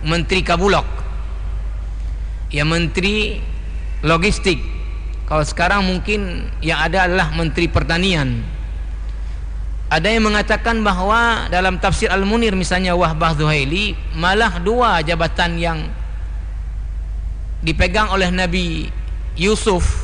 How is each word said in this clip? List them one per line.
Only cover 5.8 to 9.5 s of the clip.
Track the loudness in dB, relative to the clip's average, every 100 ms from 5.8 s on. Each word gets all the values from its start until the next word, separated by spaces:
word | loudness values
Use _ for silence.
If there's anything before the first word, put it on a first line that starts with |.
| 2
mungkin | 0 0 -2 -2 -4 -6 -4
yang | -2 0
ada | 2 4 4
adalah | 2 0
menteri | 0 0 0 2
pertanian. | 2 2 2 2 2 0 -2 -4 -6 -6 -6 -6 -6 -6 -6 -6 -6 -6